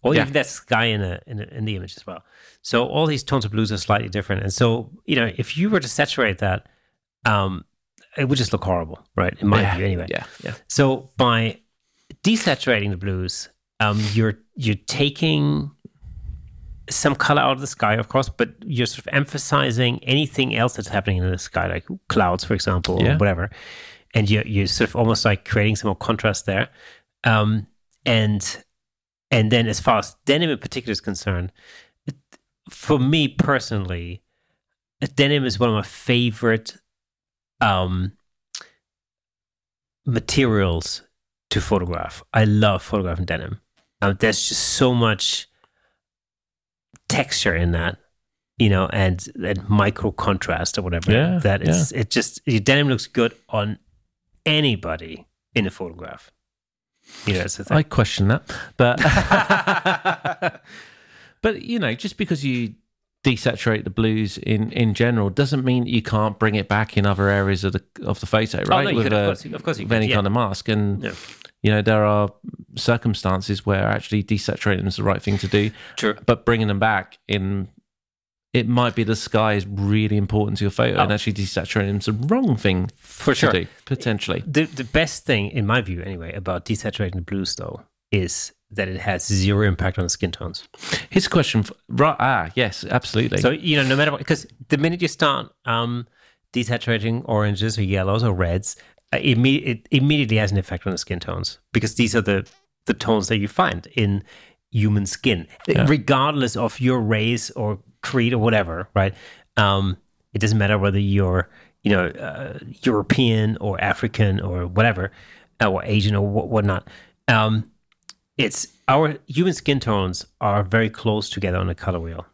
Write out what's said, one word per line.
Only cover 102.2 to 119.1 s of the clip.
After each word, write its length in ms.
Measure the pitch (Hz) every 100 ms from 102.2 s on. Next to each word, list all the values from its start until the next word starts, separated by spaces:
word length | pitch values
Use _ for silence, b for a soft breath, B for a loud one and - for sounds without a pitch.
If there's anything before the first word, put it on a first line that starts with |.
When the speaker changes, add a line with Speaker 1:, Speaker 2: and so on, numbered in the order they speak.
Speaker 1:
the, 260 | 101 98 - _ _ _ -
the 80 | -
tones 320 | - 107 95
that 100 | 110
you 100 | 104
find 400 | - - 85 - -
in 280 | 104 98 B B B B _
human 340 | 113 104 104 98
skin, 420 | - 127 92 80 B -
Speaker 2:
Yeah. 180 | - 151
Speaker 1:
regardless 680 | 147 107 131 139 147 127 -
of 240 | 110 -
your 200 | 127 127
race 520 | 107 110 110 120 -
or 260 | - 107 101 _ _
creed 320 | - 131 117
or 60 | 120
whatever, 500 | 110 110 87 82 92 104
right? 180 | 98 - B B _ -
Um, 420 | 104 98 98 92 _ _ _
it 60 | -
doesn't 180 | 104 107
matter 220 | 101 104
whether 180 | 98 98
you're, 480 | 101 98 92 90 - b b _
you 80 | -
know, 160 | 202 90
uh, 500 | - - 73 - - - -
European 720 | - 107 - - 123 110 107 110
or 180 | 104 95
African 600 | 101 - 110 - 104 95
or 240 | 95 90 87
whatever, 460 | 92 113 95 95 B B B B _
uh, 80 | 110
or 140 | 95 -
Asian 300 | 107 101 101
or 120 | 101
wh-, 220 | 104 -
whatnot. 380 | 110 101 95 - B B _ -
Um, 420 | 113 110 110 110 _ _ _ - - _ -
it's, 320 | 117 - - _ -
our 280 | 139 156